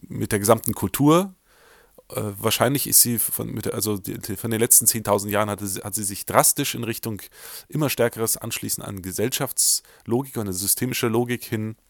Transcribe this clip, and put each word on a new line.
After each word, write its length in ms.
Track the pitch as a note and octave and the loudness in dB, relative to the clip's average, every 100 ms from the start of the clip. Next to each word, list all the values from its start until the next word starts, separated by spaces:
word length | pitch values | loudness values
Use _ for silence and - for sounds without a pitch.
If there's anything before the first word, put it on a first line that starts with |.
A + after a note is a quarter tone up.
mit 320 | - A#2 A2 | -10 -6 -2
der 80 | G#2+ | 2
gesamten 340 | G2+ A2+ - | 4 4 2
Kultur. 600 | - G2 - C#3+ E3+ G3 F#3 _ _ _ - _ _ - | -2 -2 2 6 6 4 -6 _ _ _ -20 _ _ -10
Äh, 140 | - G#2+ G2+ | -6 -6 -2
wahrscheinlich 480 | A2 - A2+ C#3 - | 0 2 2 2 4
ist 140 | - | 4
sie 180 | A#2+ A#2 | 4 2
von, 320 | - - A2+ | -2 -4 -6
mit 140 | A#2 | -6
der, 100 | - | -4
also 240 | A2+ G#2 G2+ | -2 -2 -2
die, 200 | F#2+ - | -4 -8
die, 180 | - F#2+ | -8 -6
von 140 | A#2 | -2
den 100 | A2 | 2
letzten 260 | A2+ - A2 | 4 4 4
zehntausend 460 | A2+ G#2 G#2 G#2 | 0 2 2 2
Jahren 180 | G2+ G#2+ | 0 0
hatte 160 | G2 G2+ | -2 -6
sie, 140 | G2 | -6
hat 140 | G#2 | -6
sie 100 | A2 | -4
sich 200 | G2 G2 | -4 -6
drastisch 500 | - A#2+ D#3+ - C#3 | 0 4 4 2 -2
in 100 | A#2+ | -4
Richtung 360 | A2+ A2+ A#2+ G#2 - - - - - | -6 -6 -6 -8 -10 -18 -18 -16 -6
immer 220 | D3+ C#3+ | 0 0
stärkeres 460 | - A#2 - A2+ - | 2 0 0 -2 -2
Anschließen 480 | A2 - A2 - | -4 -6 -4 -6
an 180 | - G2+ | -6 -8
Gesellschaftslogik 1300 | F2+ F2+ A2+ - C#3 - - - - - - A#2 C#3 A#2+ | -6 -2 -2 -2 -4 0 2 0 -4 -12 -2 0 0 -4
und 60 | |
eine 100 | G2+ | -4
systemische 560 | F#2 G2 - B2+ A#2+ A#2+ | -2 -2 0 -2 0 0
Logik 360 | A2 A#2+ A#2+ | 2 0 -4
hin, 320 | - A2 G#2+ A2 | -4 -6 -6 -10